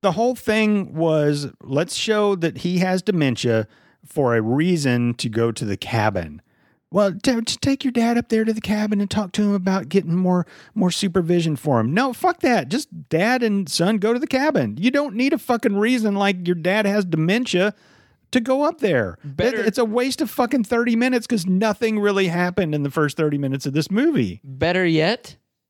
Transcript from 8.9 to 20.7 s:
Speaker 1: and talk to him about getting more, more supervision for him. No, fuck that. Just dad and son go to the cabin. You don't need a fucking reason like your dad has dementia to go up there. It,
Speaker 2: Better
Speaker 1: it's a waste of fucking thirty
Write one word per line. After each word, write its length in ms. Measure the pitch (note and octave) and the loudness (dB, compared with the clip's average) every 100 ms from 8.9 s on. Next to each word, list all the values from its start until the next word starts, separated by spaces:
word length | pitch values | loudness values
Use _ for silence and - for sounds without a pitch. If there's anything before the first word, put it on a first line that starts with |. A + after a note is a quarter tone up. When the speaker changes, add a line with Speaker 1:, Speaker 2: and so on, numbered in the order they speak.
| G#3 | -2
Speaker 1:
and 80 | G3+ | 0
talk 220 | G#3 G3 | -2 -2
to 100 | - | 0
him 100 | G#3 | 0
about 380 | G3+ F3+ F#3+ D3 | 2 0 -2 0
getting 260 | G3 E3 E3+ | 0 2 0
more, 300 | F3+ F3+ E3+ - - | 2 2 0 -10 -12
more 160 | - F3+ | -2 0
supervision 640 | - G3+ F3+ E3 F3 E3 | 0 0 0 2 2 2
for 240 | C#3+ D3+ B2 | -2 2 2
him. 140 | A2 | 2
No, 220 | F3 C4+ | 0 0
fuck 260 | A#3+ F#4 F4+ | 0 -2 0
that. 280 | D4 A#3+ B2+ | 2 2 0
Just 380 | A3 - E3+ C#3+ | -6 -6 -14 -4
dad 320 | D#3+ G#3 B3+ | 0 2 2
and 260 | A#3 G3 F#3 | 0 -2 -2
son 300 | - E3+ A3 | 0 0 2
go 160 | G#3 | 0
to 40 | A#3+ | 0
the 80 | D4+ | 0
cabin. 500 | C4 D4 C4 A#2 G#2+ | 0 2 2 0 0
You 100 | A3 | 0
don't 240 | C#4+ D4 | 0 -2
need 200 | G#3 C4 | 0 0
a 40 | D4 | 0
fucking 380 | - A#3 A3+ G3+ | 0 0 2 2
reason 380 | A3 B3+ A3 G3+ | 2 2 0 2
like 300 | G3+ F#3 F3 | 0 0 -2
your 100 | F3 | 0
dad 300 | E3 G#3 G3+ | 0 2 2
has 180 | G#3 | 0
dementia 680 | F#3 D#3+ D#3+ G#3+ B3+ F3+ G3+ - _ _ _ _ _ | 0 0 2 0 0 0 0 -2 _ _ _ _ _
to 100 | B3+ | -2
go 220 | A#3 C4 | 2 2
up 160 | D4 E4 | 2 0
there. 380 | G#3+ C#3 G2 F2 | 0 2 0 -6
It, 140 | D3 C#3 | -12 -2
Speaker 2:
Better 240 | G#3+ A3+ | 0 2
Speaker 1:
it's 140 | G#3+ G#3+ | -2 0
a 60 | |
waste 360 | A3+ A3+ C4 B3+ | 0 0 -2 -2
of 100 | B3+ | -4
fucking 340 | - A#3+ C#4 | -2 0 0
thirty 320 | A3 | 0